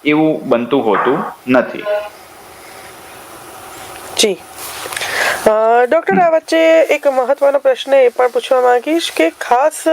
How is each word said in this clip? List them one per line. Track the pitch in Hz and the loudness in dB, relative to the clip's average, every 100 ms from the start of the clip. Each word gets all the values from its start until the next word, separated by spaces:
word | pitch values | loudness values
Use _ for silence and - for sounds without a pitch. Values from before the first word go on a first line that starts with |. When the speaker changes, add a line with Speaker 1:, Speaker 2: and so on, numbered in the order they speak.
Speaker 1:
એવું | 143 151 156 156 - | -2 2 2 0 0
બનતું | 120 120 139 | 0 0 0
હોતું | 113 95 87 160 - - - | 2 0 2 -2 -4 -10 0
નથી. | 127 - - 208 208 208 - - - - - - - - - - - - - - - - - - - - - | 0 0 -4 -4 -4 -6 -16 -20 -20 -20 -20 -20 -20 -20 -20 -20 -20 -20 -20 -20 -20 -18 -18 -18 -16 -12 -4
Speaker 2:
જી. | 214 180 - - - - - - - - - - - | -4 -4 -12 -16 -14 -12 -12 -10 -8 -4 -4 -2 0
અ, | 220 220 233 | 2 2 4
ડોક્ટર, | 247 311 320 381 | 2 0 0 2
આ | 339 | 2
વચ્ચે | 320 - 320 320 320 | 0 0 2 4 4
એક | 311 302 285 | 4 0 0
મહત્વનો | 262 247 277 277 277 | 0 0 2 2 2
પ્રશ્ન | 269 247 - | 0 0 2
એ | 277 247 | 4 4
પણ | - 254 | 2 0
પૂછવા | 240 - 262 | 0 0 2
માંગીશ | 247 247 262 330 - - | 4 2 2 -2 -2 0
કે | 330 | -2
ખાસ, | 320 - 240 294 - 330 | -2 -2 2 2 0 0